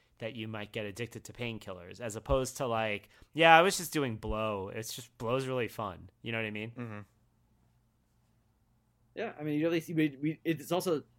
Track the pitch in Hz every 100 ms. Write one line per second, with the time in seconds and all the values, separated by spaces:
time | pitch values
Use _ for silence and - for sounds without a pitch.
0 | _ - 113 110 110 110 104 113 104 95
1 | 117 110 - - 120 110 - 90 87 95
2 | 117 107 - 135 127 - 131 113 110 101
3 | - - - 147 165 160 185 - 165 156
4 | 135 107 107 107 110 101 95 113 110 -
5 | - - 117 131 131 127 110 - 104 85
6 | 90 - 110 113 110 104 110 120 117 104
7 | 101 _ _ _ _ _ _ _ _ _
8 | _ _ _ _ _ _ _ _ _ _
9 | _ - 220 - 151 147 165 170 160 160
10 | 156 135 151 151 165 156 147 175 180 151
11 | -